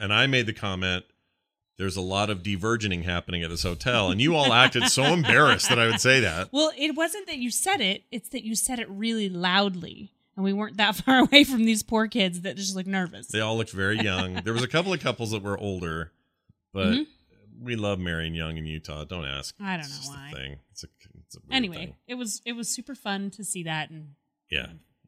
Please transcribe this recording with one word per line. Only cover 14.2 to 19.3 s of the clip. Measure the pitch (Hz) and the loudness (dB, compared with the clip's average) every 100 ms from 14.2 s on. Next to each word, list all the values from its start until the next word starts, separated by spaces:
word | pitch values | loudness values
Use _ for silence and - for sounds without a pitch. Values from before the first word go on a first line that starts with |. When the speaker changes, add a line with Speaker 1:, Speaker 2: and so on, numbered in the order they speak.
| 92 90 | -2 -4
Speaker 1:
There | 90 | -2
was | 117 | -2
a | 127 | 0
couple | 160 185 | 0 0
of | 175 | -2
couples | 139 117 113 | -2 -4 -4
that | 110 | -4
were | 101 98 | -4 -4
older, | 104 92 87 80 82 _ _ _ _ _ _ | -4 -4 -4 -6 -8 _ _ _ _ _ _
but | 95 95 | -2 2
Speaker 2:
Mm-hmm. | 247 302 _ _ _ _ 113 | 2 0 _ _ _ _ -14
Speaker 1:
we | 123 117 | -8 -4
love | 104 98 | -2 -2
marrying | 90 82 82 | -2 -4 -4
young | 82 80 80 | -4 -6 -6
in | 78 | -8
Utah. | 78 - 76 | -10 -10 -12
Don't | 76 90 | -10 -10
ask. | 71 | -8